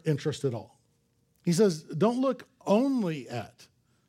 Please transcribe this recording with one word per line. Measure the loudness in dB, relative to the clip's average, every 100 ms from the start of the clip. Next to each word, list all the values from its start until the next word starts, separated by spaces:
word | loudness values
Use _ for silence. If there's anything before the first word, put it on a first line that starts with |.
| -4
interest | -4 -4 -6
at | -6 -6
all." | -12 _ _ _ _ _ _ _
He | -2
says, | 4 4 2
"Don't | -6 0 2 2
look | 0 -2 -8 _ 2
only | 2 4 2 0 -4 -6
at." | -8 -8 -14 -20 _ _ _